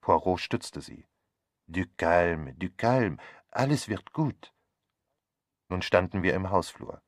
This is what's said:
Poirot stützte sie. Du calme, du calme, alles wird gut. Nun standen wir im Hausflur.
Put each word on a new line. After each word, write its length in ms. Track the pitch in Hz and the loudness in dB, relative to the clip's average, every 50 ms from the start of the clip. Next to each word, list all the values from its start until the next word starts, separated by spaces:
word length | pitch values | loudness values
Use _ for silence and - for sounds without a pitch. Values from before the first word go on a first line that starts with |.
Poirot 380 | - - 90 80 - 92 92 87 | 4 4 4 4 4 2 0 0
stützte 420 | - - - - - - - 78 | -2 -4 -6 -6 -6 -8 -12 -12
sie. 260 | 71 - 57 - - _ _ _ _ _ _ _ _ _ _ _ _ | -12 -12 -18 -20 -20 _ _ _ _ _ _ _ _ _ _ _ _
Du 180 | - 82 90 95 92 _ | -8 -4 -4 -4 -4 _
calme, 560 | - 85 82 85 87 87 87 85 80 78 65 64 | -2 2 4 4 4 4 4 0 -2 -6 -10 -10
du 140 | - 92 90 | -8 -10 -10
calme, 480 | _ - - 113 123 131 120 95 71 65 - - - - _ _ | _ -2 0 2 2 2 2 0 -2 -6 -12 -20 -20 -20 _ _
alles 360 | - - 127 139 147 135 - | -2 -2 0 0 0 -2 -2
wird 260 | - 107 92 - - _ | -6 -6 -8 -8 -10 _
gut. 400 | - 160 139 - _ - - _ _ _ _ _ _ _ _ _ _ _ _ _ _ _ _ _ _ _ _ _ _ _ _ | -2 -2 -2 -4 _ -16 -20 _ _ _ _ _ _ _ _ _ _ _ _ _ _ _ _ _ _ _ _ _ _ _ _
Nun 120 | 92 92 | -6 -6
standen 420 | 90 - - 90 92 90 - 98 85 | -2 4 4 4 4 4 -2 0 2
wir 100 | 90 82 | 2 2
im 160 | 92 95 92 | 2 0 0
Hausflur. 520 | 98 92 85 - - - - - - - _ | 0 0 -2 -2 -10 -16 -14 -14 -14 -18 _